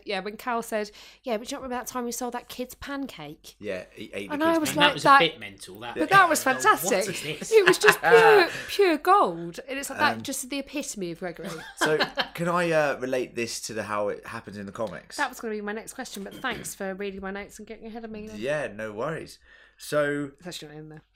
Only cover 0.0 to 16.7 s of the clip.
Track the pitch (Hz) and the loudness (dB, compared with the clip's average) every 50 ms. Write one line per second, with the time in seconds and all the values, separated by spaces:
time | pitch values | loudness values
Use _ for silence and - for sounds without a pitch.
0 | - - 202 190 185 208 208 220 - 262 240 233 226 - 233 214 214 208 - - | -6 -6 -6 -6 -6 -8 -10 -8 -6 -4 -4 -4 -4 -4 -4 -4 -4 -6 -10 -16
1 | - - - _ _ 262 226 208 247 - 269 277 254 262 247 247 226 - - 254 | -20 -20 -20 _ _ -6 -4 -4 -4 -8 -10 -10 -8 -8 -8 -8 -8 -6 -6 -6
2 | 240 240 233 - 254 240 240 240 - - - - 254 247 - - - - 277 277 | -6 -6 -6 -6 -6 -6 -6 -8 -10 -12 -10 -10 -10 -10 -10 -14 -12 -10 -8 -8
3 | 277 240 - - 151 147 156 - - - - _ 101 104 95 92 90 - - - | -8 -8 -10 -12 -14 -14 -14 -16 -18 -20 -20 _ -8 -8 -6 -6 -8 -12 -14 -16
4 | - - - 101 104 - 302 285 311 330 339 330 311 285 - 294 285 294 269 - | -14 -10 -8 -8 -6 -6 -2 0 2 2 2 2 0 0 4 4 6 6 4 4
5 | - 302 277 277 170 156 - - 107 101 98 92 - - 92 - - - - - | 6 8 8 8 8 4 0 -4 -12 -14 -14 -16 -18 -18 -14 -12 -12 -8 -4 -4
6 | 294 - 381 392 381 339 311 - - 269 254 254 - 427 302 277 - 190 240 185 | 0 6 8 8 8 8 6 2 2 0 0 4 4 4 4 4 2 0 0 0
7 | 214 202 - - - 147 156 - - - 440 440 392 349 359 - - 427 - - | 0 -2 -4 -6 -6 -8 -8 -8 -2 6 6 8 8 8 6 6 6 4 4 6
8 | - - 466 453 453 427 427 403 349 320 - - - - - - 403 359 320 294 | 6 8 8 10 10 10 10 10 8 6 2 -6 -8 -4 2 4 6 6 4 4
9 | - 359 381 415 349 214 170 170 170 170 170 - - - 262 277 277 - 269 - | 4 6 6 6 6 4 0 -4 -8 -10 -10 -12 -12 -10 -8 -8 -8 -8 -2 0
10 | - 285 240 226 220 - 269 - - 247 285 277 269 277 - 294 269 - - 208 | 0 0 0 -2 -6 -6 -6 -8 -6 -6 -6 -6 -6 -6 -6 -6 -6 -6 -8 -8
11 | 185 170 170 160 185 180 165 - - 196 165 160 - - - - - 156 156 151 | -6 -8 -6 -8 -8 -10 -10 -10 -10 -10 -10 -10 -12 -14 -4 -2 0 2 2 2
12 | 139 131 - - - - - - 170 175 170 175 175 170 160 156 151 143 131 104 | 0 -2 -2 -6 -6 -6 -6 -4 -2 -2 0 0 0 2 2 2 2 2 0 -2
13 | 123 131 131 131 120 - - 117 117 113 - - - - 117 110 104 101 107 104 | -4 -4 -2 -2 -4 -4 -6 -6 -6 -6 -6 -8 -10 -8 -8 -8 -6 -4 -2 -2
14 | 104 104 - - - - 113 113 110 - 98 104 101 98 98 - 113 104 87 76 | -2 -2 -4 -6 -10 -12 -14 -12 -12 -12 -12 -12 -12 -12 -8 -8 -8 -8 -8 -12
15 | - - - - 294 262 262 - - 226 214 214 208 208 208 220 208 - - - | -14 -14 -6 -6 -6 -6 -6 -8 -10 -8 -8 -6 -8 -8 -8 -10 -12 -12 -14 -14
16 | 254 - - 202 196 202 196 202 - 254 226 202 - - | -12 -12 -12 -12 -12 -12 -12 -8 -8 -6 -6 -6 -10 -12